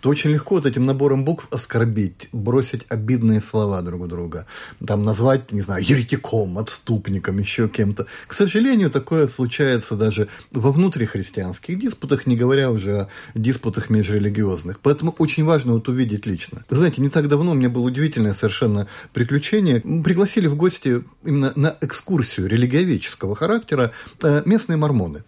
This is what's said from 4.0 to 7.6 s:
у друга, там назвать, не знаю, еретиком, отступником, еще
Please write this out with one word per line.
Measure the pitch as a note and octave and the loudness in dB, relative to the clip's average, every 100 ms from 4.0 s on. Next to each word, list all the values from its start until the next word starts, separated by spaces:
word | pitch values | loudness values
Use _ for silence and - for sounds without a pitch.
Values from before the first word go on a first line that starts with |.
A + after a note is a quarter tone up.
у | F2 | -8
друга, | E2+ F2 E2+ F2 - - - - | -8 -8 -10 -14 -18 -18 -14 -4
там | G#2 | 0
назвать, | G#2+ G#2 B2 C3+ - | 0 2 4 4 0
не | G#2 | -6
знаю, | G2 F#2 | -4 -4
еретиком, | F#2 C#3 A#2 C#3+ - A2+ G2 F2+ | 2 2 2 -2 -2 -2 -2 -4
отступником, | A2 - - A2 G2 G2 F2 F#2+ | -6 -8 -4 -4 -2 -6 -4 -4
еще | G2+ - | -4 -2